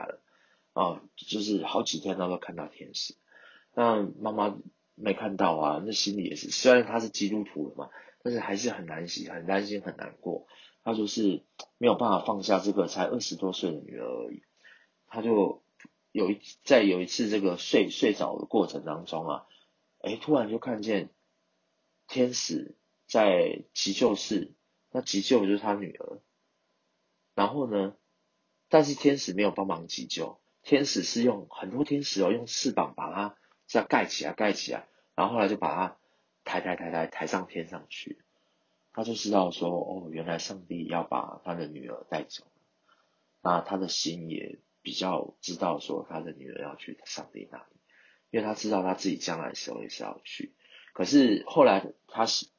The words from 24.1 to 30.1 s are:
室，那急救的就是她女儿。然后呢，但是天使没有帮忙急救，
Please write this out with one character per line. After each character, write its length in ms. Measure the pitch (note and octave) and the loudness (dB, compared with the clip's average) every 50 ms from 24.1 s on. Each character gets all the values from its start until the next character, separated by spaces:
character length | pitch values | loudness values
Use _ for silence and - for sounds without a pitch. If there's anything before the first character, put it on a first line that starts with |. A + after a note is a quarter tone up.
| G#2 | 2
室， 380 | - - - A2 G2 D#2+ - - _ _ _ _ _ _ _ | 0 -2 -2 -2 -2 -2 -4 -10 _ _ _ _ _ _ _
那 120 | - B2+ B2 | -6 -6 -4
急 180 | - - G2 | -2 -2 -2
救 200 | G2 - C3+ A#2+ G2+ | 2 4 4 4 4
的 40 | |
就 60 | F#2+ G2+ | 4 2
是 60 | G#2 | 0
她 160 | A2 G#2+ G#2 | 0 -2 -2
女 200 | G2+ G2+ E2 - | -2 -4 -8 -10
儿。 220 | - - - - - - _ _ _ _ _ _ _ _ _ _ _ _ _ _ _ _ _ _ _ _ _ _ | -10 -12 -12 -14 -16 -18 _ _ _ _ _ _ _ _ _ _ _ _ _ _ _ _ _ _ _ _ _ _
然 140 | - G2+ G#2 B2 | 2 2 2 2
后 140 | D3 C3+ A#2+ | 0 -2 0
呢， 240 | G#2+ G2+ F#2+ G2 G2+ _ _ _ _ _ _ _ _ _ _ _ _ _ _ _ | 2 2 0 0 -2 _ _ _ _ _ _ _ _ _ _ _ _ _ _ _
但 160 | - D#3+ D3+ | 6 8 8
是 100 | C#3+ C#3+ | 6 2
天 240 | - - C#3+ C#3 C#3 | 2 4 4 4 4
使 160 | - - F2+ | 2 -2 0
没 80 | F#2+ G#2 | 2 2
有 80 | G2 | 2
帮 160 | F2 - G2 | 2 0 -2
忙 200 | G2 F2 E2 E2+ | -2 -2 -4 -6
急 200 | E2 - - B1+ | -8 -10 -8 -8
救， 320 | - | -6